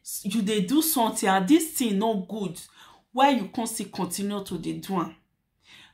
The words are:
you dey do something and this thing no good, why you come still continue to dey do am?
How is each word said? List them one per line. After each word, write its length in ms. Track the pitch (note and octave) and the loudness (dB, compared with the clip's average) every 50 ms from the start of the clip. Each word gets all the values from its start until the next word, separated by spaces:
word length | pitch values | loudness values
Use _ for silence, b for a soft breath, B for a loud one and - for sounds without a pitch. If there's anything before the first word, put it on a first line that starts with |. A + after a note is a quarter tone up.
| _ - - - - | _ -12 -12 -8 -6
you 180 | G3+ F#3+ A#3 G3 | -2 -2 0 0
dey 200 | G3+ A3 G#3 F3+ | 2 2 0 0
do 200 | - C4+ D#4 D#4 | 2 2 2 2
something 460 | - - C4 A3+ G#3+ A3 - A3 G3 | 2 2 2 0 0 0 0 2 4
and 180 | F#3+ F#3+ F#3 | 4 4 6
this 240 | F#3 D4+ F4 E4 - - | 6 4 4 4 0 -2
thing 260 | - B3+ A3 G3 F#3+ | -2 0 0 2 2
no 280 | A3 A3+ A3 G3 F3+ - | 2 2 0 0 -4 -6
good, 320 | G#3 A3 G3 E3 - - - b b b b b b b b _ - | -8 -6 -6 -8 -8 -10 -16 b b b b b b b b _ 0
why 180 | B3 C4+ C#4+ | 4 4 4
you 180 | C4+ A3 F#3+ F#3+ - | 4 2 0 -4 -4
come 120 | - A3+ | -4 -4
still 220 | A3 - - G#3 - | -4 -4 -8 -8 -8
continue 540 | - - F3+ E3+ - - G3 G3+ G#3 G3+ G3 | -6 -6 -4 -4 -4 -4 -4 -4 -4 -6 -6
to 160 | - F#3 E3 | -6 -8 -6
dey 140 | E3 D#3+ D#3+ | -6 -6 -6
do 220 | E3 - - G3 | -8 -6 -4 -2
am? 180 | F3 D#3+ E3 - - _ _ _ _ _ _ _ b b b b b b b | -2 -2 -4 -6 -14 _ _ _ _ _ _ _ b b b b b b b